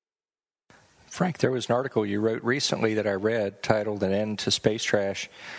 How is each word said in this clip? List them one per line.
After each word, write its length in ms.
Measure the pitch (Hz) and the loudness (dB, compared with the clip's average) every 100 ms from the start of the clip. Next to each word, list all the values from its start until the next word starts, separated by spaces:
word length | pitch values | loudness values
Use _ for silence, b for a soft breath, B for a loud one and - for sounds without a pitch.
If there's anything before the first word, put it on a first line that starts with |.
| _ _ _ _ _ _ _ b b _ - | _ _ _ _ _ _ _ b b _ -14
Frank, 320 | - 180 - | -4 -2 0
there 120 | 147 | 0
was 180 | 127 - | 0 0
an 60 | |
article 320 | 120 135 117 104 | 0 0 0 0
you 140 | 101 | 0
wrote 220 | 110 117 | 0 0
recently 500 | 113 139 - - 110 | 0 0 0 0 0
that 120 | 107 104 | 0 0
I 60 | |
read 520 | 98 107 117 98 - | 0 0 0 -2 -4
titled 380 | - 110 107 104 | 2 2 2 0
"An 80 | 95 | 0
End 260 | 98 107 104 | 2 0 -2
to 100 | - | 0
Space 320 | - 113 110 | 2 2 0
Trash," 440 | - 104 98 95 - B B | 0 2 2 -4 -8 B B